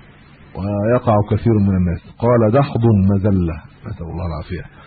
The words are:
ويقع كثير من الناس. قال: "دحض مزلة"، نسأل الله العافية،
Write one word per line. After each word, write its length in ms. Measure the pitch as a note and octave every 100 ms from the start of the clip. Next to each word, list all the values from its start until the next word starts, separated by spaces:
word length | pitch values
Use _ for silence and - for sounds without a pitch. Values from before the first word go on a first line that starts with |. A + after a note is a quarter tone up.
| - - - - - -
ويقع 580 | G2 G#2 G#2+ B2 - G#2 G2
كثير 220 | G#2 A#2
من 220 | A2 G2 F#2+
الناس. 260 | F2+ E2+ - -
قال: 220 | A#2 B2 G#2+
"دحض 320 | C3 C#3 A#2+ A#2 G2+ F#2+
مزلة"، 440 | G2 F#2+ F#2+ E2+ D#2 - - A2+
نسأل 200 | G2+ E2
الله 140 | E2 F2
العافية، 340 | E2 F2 F2 - -